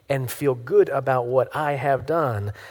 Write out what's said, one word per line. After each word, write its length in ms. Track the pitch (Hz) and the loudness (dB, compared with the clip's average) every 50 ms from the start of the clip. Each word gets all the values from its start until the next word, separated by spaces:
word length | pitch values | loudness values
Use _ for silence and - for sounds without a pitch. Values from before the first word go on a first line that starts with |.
| _ - | _ -4
and 220 | 139 135 131 113 | -4 -2 -4 -6
feel 240 | - - 143 143 127 | -6 -2 -2 -2 -2
good 340 | 120 117 147 196 208 185 - | -2 -2 2 4 4 6 4
about 380 | 139 139 131 135 127 127 120 | 2 -2 0 0 0 0 0
what 280 | 120 127 131 123 - - | 0 2 2 2 0 -2
I 180 | 143 156 147 | -4 -2 -2
have 340 | 143 135 143 143 135 123 - | -2 -2 0 0 0 0 0
done, 460 | - 160 170 151 127 110 101 101 104 - - - - | -2 0 0 0 0 0 -2 -4 -6 -8 -10 -14 -20